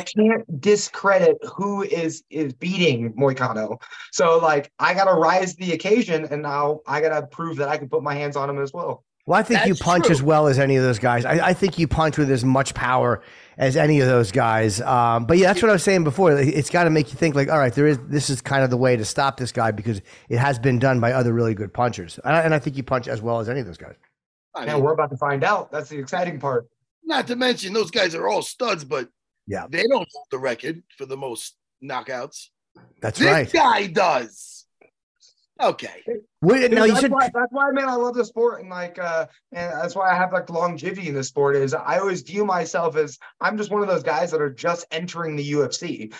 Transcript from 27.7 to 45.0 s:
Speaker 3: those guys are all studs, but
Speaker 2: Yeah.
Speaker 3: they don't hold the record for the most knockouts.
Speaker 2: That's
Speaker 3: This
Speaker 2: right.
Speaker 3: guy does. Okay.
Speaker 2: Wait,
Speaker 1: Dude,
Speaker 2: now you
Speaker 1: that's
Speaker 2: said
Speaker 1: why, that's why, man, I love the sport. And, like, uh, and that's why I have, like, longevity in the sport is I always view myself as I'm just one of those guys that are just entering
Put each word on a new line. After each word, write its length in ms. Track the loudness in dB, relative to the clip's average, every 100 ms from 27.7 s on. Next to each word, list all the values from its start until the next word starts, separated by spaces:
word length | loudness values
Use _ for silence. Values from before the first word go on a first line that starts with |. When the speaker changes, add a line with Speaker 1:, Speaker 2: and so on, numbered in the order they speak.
Speaker 3:
those 180 | -4 -2
guys 240 | -2 -2
are 140 | -2 -2
all 140 | -2
studs, 420 | -4 -4 -4 -4
but 240 | -4 -6 -8 _ _ _ -10
Speaker 2:
Yeah. 200 | -10 -6
Speaker 3:
they 180 | -2 0
don't 220 | 0 -2
hold 140 | -12 -10
the 80 | -6
record 440 | -4 -6 -8 -12 _ -18
for 100 | -12
the 100 | -10
most 400 | -10 -10 -12 -18 _ _
knockouts. 640 | -12 -10 -8 -10 -12 -14 -20 _ _ _ -20 _
Speaker 2:
That's 180 | -6 2
Speaker 3:
This 100 | 4
Speaker 2:
right. 240 | 4 2
Speaker 3:
guy 340 | 2 4 2 0
does. 800 | 0 2 0 -4 -14 -20 -20 _ _ _ _ _ _ _ _ _ -2
Okay. 420 | -2 -2 -8 -12 -10 -10 -12 _
Speaker 2:
Wait, 200 | 2 4
Speaker 1:
Dude, 100 | 4
Speaker 2:
now 120 | 4
you 80 | 4
Speaker 1:
that's 100 | 4
Speaker 2:
said 80 | 2
Speaker 1:
why, 180 | 2 2
that's 180 | 0 -2
why, 180 | 0 0
man, 140 | 0 -2
I 80 |
love 200 | -2 -2
the 100 | -2
sport. 380 | -4 0 -2 -2
And, 80 | -10
like, 280 | -10 -10 -6
uh, 280 | -4 -4 -4 _ _
and 180 | -10 -6
that's 220 | -6 -6
why 160 | -2 0
I 40 |
have, 180 | 2 2
like, 160 | -2 -4
longevity 600 | -2 -2 -4 -8 -8 -6
in 60 |
the 80 | -6
sport 320 | -4 0 2
is 200 | 2 0
I 240 | -2 -2 0
always 240 | 0 -4
view 240 | -4 -4 0
myself 500 | -2 -2 -2 0 0
as 220 | -2 -6 -20 -6
I'm 160 | -4 -4
just 120 | -2
one 120 | -2
of 60 | 0
those 140 | -2
guys 280 | -2 -2 -2
that 100 | -2
are 80 | -2
just 380 | -4 -4 -4 -6
entering 460 | -8